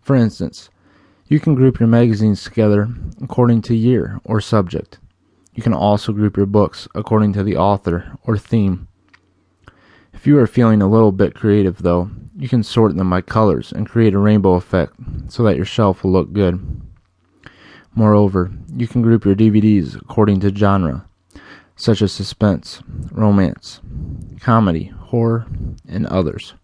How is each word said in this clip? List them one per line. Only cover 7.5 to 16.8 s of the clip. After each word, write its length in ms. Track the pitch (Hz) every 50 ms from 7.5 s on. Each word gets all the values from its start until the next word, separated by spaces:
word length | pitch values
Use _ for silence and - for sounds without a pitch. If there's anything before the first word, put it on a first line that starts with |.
| 92
author 600 | - 90 101 101 98 _ 90 85 87 - - - - _
or 120 | - 117
theme. 520 | 107 - _ - 113 104 98 90 90 - - _ _ _ _ _ _ _ _ _ _ _ _ _ _ _ - _ _ _ _ _ _ _ _ _
If 140 | - -
you 120 | 143 147 147
are 80 | 123
feeling 360 | 107 - - 120 113 110 107 101
a 40 |
little 260 | 95 107 110 113 107 95
bit 220 | 95 101 - -
creative, 440 | - - 110 101 104 98 92 90 -
though, 320 | 85 87 87 87 87 101 - - - - _
you 100 | 190 139
can 160 | 123 - 120 107
sort 320 | - - 120 113 104 78
them 140 | 82 95 92
by 140 | 90 92 90
colors 500 | - - 110 110 104 85 60 - - -
and 160 | - 107 -
create 240 | - 117 113 110 95
a 60 | 101
rainbow 340 | 101 104 107 107 95 95 92
effect 400 | 90 90 _ - 92 80 - _ _ - - - - - -
so 140 | - - 123
that 120 | 107 90
your 80 | 65 92
shelf 400 | - - - 110 101 92 - -
will 80 | 98 92
look 220 | 92 85 - 82
good. 260 | 104 101 90 87 92 95 73 - -